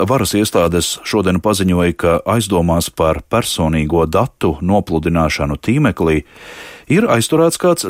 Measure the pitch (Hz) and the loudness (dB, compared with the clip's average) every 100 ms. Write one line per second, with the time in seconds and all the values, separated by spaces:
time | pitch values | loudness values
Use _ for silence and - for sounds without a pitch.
0 | 95 135 - 104 107 104 85 87 - - | 0 0 0 0 0 2 2 2 -2 -6
1 | - 110 95 90 107 101 92 87 87 85 | -4 -2 0 0 0 0 2 2 0 0
2 | 85 82 90 113 98 90 85 82 - - | 0 0 0 -2 0 0 2 0 -2 -2
3 | 80 76 - 113 - - 80 80 76 82 | 0 0 -2 -4 -2 -2 -2 0 0 0
4 | 78 92 127 - 95 78 90 101 - 80 | 2 0 -2 -2 -4 -2 0 0 0 -2
5 | 82 85 78 - 73 78 - 135 139 - | 0 0 0 -2 -4 -4 -2 0 0 0
6 | 85 78 - - - - - - - 165 | 0 0 -2 -14 -20 -20 -20 -12 -2 0
7 | 226 117 107 160 165 - 180 170 95 | 2 2 2 2 2 2 0 0 -2